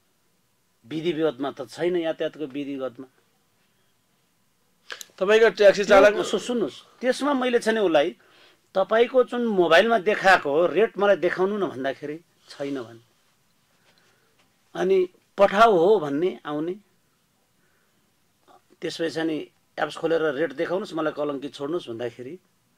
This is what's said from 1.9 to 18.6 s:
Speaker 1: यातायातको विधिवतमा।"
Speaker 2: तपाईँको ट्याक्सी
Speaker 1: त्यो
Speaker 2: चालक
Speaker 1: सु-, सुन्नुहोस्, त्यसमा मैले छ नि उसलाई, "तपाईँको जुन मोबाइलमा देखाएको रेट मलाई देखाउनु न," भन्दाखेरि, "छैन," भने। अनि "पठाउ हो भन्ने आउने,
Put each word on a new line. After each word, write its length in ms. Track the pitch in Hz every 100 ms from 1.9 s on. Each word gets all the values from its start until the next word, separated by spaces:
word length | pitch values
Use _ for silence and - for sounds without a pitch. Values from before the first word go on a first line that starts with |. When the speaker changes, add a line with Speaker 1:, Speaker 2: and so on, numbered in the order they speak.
| 180
Speaker 1:
यातायातको 500 | 160 156 156 147 147
विधिवतमा।" 600 | 135 139 139 131 120 131 _ _ _ _ _ _ _ _ _ _ _ _ _ _ _ _ _ - - - -
Speaker 2:
तपाईँको 300 | 196 220 226
ट्याक्सी 360 | - 202 185
Speaker 1:
त्यो 160 | 196 196
Speaker 2:
चालक 260 | 208 180 -
Speaker 1:
सु-, 120 | 208
सुन्नुहोस्, 600 | 220 240 143 - - _
त्यसमा 320 | 247 - 277
मैले 240 | 262 254 233
छ 100 | 220
नि 120 | 220
उसलाई, 360 | 190 151 165 - _ _ _ _ _
"तपाईँको 500 | 190 196 220 240 254
जुन 220 | 247 240 233
मोबाइलमा 520 | 190 165 165 226 226
देखाएको 680 | 180 196 185 175 147 147 175
रेट 320 | 156 226 -
मलाई 180 | 202 185
देखाउनु 420 | 170 - 190 208
न," 100 | 156
भन्दाखेरि, 520 | 117 135 127 147 160 _ _ -
"छैन," 340 | - 143 139
भने। 180 | 113 117 117 _ _ _ _ _ _ _ _ _ _ _ _ _ _ _ _
अनि 340 | 170 185 190 180 _ _ -
"पठाउ 380 | 196 196 233 180
हो 240 | 185 214
भन्ने 400 | 147 143 185 -
आउने, 300 | 151 151 165 202 _ _ _ _ _ _ _ _ _ _ _ _ _ _ _ _ _ -